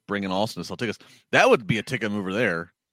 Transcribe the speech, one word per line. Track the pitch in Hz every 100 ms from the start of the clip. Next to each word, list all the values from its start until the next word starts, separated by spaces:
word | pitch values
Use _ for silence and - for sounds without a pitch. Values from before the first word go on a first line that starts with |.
| -
bring | 101
in | 98
Austin | 92 107 -
to | 85
sell | 92
tickets. | 117 98 - - _
That | 139 220
would | 214 170
be | 110
a |
ticket | - 127 107
mover | 104 95
there. | 98 120 85 82 _ _